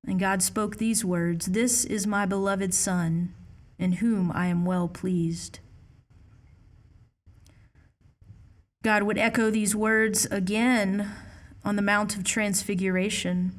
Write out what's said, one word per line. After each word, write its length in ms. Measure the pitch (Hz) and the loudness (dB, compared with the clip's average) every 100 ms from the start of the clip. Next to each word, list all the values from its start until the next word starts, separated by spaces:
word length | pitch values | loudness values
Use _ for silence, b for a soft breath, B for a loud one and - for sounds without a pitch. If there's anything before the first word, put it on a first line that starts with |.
| - | -2
And 140 | 190 | 0
God 240 | 190 190 | 2 0
spoke 320 | 185 - 208 214 | 0 -2 -4 -2
these 300 | 226 220 185 | 0 0 0
words, 400 | 175 170 170 185 | 0 0 0 -2
"This 400 | 190 240 240 - | 0 2 0 0
is 200 | 214 190 | -2 0
my 200 | 202 202 | 0 0
beloved 480 | 196 196 196 196 | 0 0 0 0
Son, 600 | 180 - 180 165 165 175 - - - - - | 0 0 0 0 0 -2 -6 -20 -20 -20 -4
in 140 | 185 | -2
whom 400 | 180 233 214 180 | 0 0 2 0
I 140 | - 180 | 0 0
am 180 | 175 175 | 0 0
well 240 | 185 175 | 0 -2
pleased." 720 | 180 185 180 165 165 - - - - - - _ - - - - - - - - - - _ - - b b b b b _ - _ - - - - _ _ | -4 -2 0 0 -4 -10 -16 -20 -20 -20 -20 _ -20 -20 -20 -20 -20 -20 -20 -20 -20 -20 _ -20 -20 b b b b b _ -20 _ -20 -20 -20 -20 _ _
God 200 | 220 214 | 2 2
would 140 | 208 208 | 2 2
echo 320 | 226 226 220 | 2 2 2
these 240 | 220 208 | 2 0
words 520 | 208 214 220 220 190 - | 0 2 4 4 2 0
again 840 | 202 185 208 240 247 196 202 208 B B B B B | -2 0 2 4 4 2 0 -4 B B B B B
on 140 | 202 208 | -4 0
the 40 | |
Mount 360 | 202 208 214 208 | 2 2 0 -2
of 80 | 180 | -2
Transfiguration. 1300 | - 208 202 - 190 190 185 196 208 180 180 180 | 0 0 -2 -2 -2 0 0 0 -2 -2 0 -2